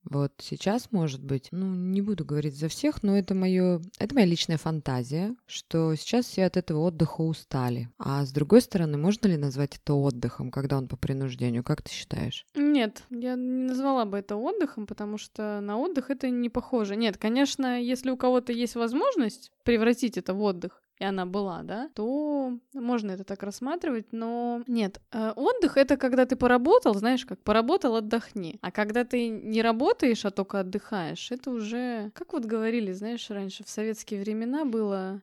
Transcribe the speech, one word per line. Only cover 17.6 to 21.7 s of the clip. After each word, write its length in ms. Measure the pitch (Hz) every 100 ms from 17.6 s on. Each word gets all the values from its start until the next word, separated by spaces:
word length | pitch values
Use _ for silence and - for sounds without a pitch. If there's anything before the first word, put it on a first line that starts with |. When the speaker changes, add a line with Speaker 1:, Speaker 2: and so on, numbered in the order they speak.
| 254 247
Speaker 2:
если 300 | 240 254 262
у 60 | 254
кого-то 340 | 254 254 254
есть 240 | 233 240 240
возможность 760 | 233 254 523 440 220 - - _
превратить 540 | - 233 226 240 233 180
это 160 | -
в 80 | 190
отдых, 400 | 208 180 175 - _ _
и 60 | 196
она 200 | 190 180
была, 380 | 196 196 165
да, 260 | 160